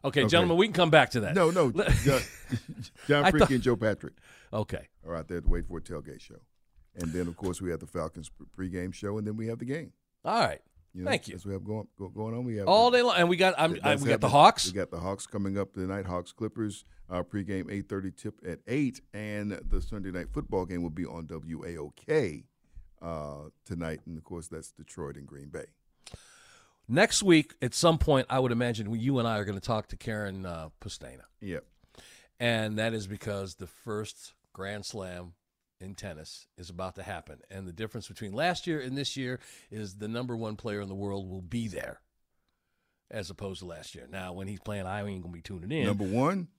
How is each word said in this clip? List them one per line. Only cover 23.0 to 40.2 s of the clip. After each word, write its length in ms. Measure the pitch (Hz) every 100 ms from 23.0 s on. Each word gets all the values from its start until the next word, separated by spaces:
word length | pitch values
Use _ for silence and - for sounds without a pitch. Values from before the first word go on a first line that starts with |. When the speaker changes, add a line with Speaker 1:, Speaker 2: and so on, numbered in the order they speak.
Speaker 2:
uh, 420 | 85 80 73 71 76 _
tonight. 360 | - 85 82 78 -
And, 100 | 82
of 60 |
course, 240 | - 87 78
that's 240 | 80 80
Detroit 440 | - 73 - 71 71
and 100 | 69
Green 220 | 71 71
Bay. 160 | 73 - _ _ _ - - - - - - _ _ -
Speaker 1:
Next 340 | 127 214 -
week, 320 | 202 160 147 -
at 140 | 127
some 240 | - 170 160
point, 280 | - 135 -
I 80 | 131
would 140 | 131
imagine 420 | 117 120 110 104 113
you 200 | 123 135
and 80 | 117
I 120 | 107
are 60 |
gonna 140 | 101 98
talk 280 | - 110 -
to 80 | -
Karen, 500 | - 107 104 95 95
uh, 220 | 85 78 _
Pustana. 420 | 104 - 62 64 - _
Speaker 2:
Yep. 240 | 101 80 _ _ _ - - - _ _
Speaker 1:
And 400 | 117 113 110 107
that 160 | 113
is 120 | 113 95
because 480 | 101 - 101 98 -
the 100 | 92
first 680 | - - 107 107 - - _ _
Grand 340 | - 98 104 98
Slam 460 | 110 92 87 90 85 _ _ _ _
in 140 | 92 95
tennis 500 | 101 78 78 - - -
is 140 | 85
about 240 | 87 92
to 80 | 98
happen. 380 | 95 90 80 71 _
And 160 | 98 95
the 60 |
difference 340 | 85 110 117 -
between 260 | 98 107
last 360 | 104 170 175 -
year 120 | 156
and 160 | 127 135
this 200 | 135 135
year 240 | 127 127 - - _
is 260 | 107 104 98
the 100 | 107
number 300 | 113